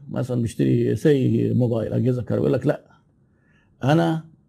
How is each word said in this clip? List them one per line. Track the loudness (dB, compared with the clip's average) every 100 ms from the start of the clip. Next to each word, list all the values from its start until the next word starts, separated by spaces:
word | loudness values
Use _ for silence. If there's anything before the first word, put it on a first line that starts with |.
| -10
مثلًا | -6 -4 -2
بيشتري | -2 0 2 2 2 2
سي | 2 2 2 0 0
موبايل، | 0 0 -2 -2
أجهزة | -2 -2 -2
كهربائية، | -4 -2
يقول | 0
لك: | 0 -2
لا، | -4 -8 _ _ _ _ _ _ _ _ _
أنا | 0 2 2 -2 -8 -20